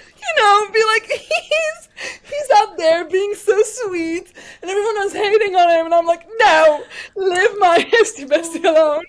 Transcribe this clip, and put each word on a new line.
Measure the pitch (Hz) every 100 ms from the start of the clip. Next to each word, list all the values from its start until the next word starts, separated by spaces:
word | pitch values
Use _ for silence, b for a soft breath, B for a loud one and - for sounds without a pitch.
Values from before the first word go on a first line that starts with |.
| B _
you | 807 640
know, | 427 403 415
be | 427 440
like, | 440 -
<laughs> | -
he's, | - 659 - 622 640 659 - B B B
he's | - 571 539 539
out | 415 370
there | 320 339 330
being | 370 403
so | 415 - 403
sweet | 440 - 440 359 330 339 - B B B
and | 339
everyone | 392 415 427
was | 392
hating | 392 415 427 415 370
on | 349
him | 330 330
and | 339
I'm | 339
like, | 339 - 453
"No, | 427 320 320 294 - B B -
leave | 381 359 - 403
my | 370 339 -
<laughs> | 466
Esty | 427 - 277
Bestie | 302 330 330
alone." | 370 320 311 302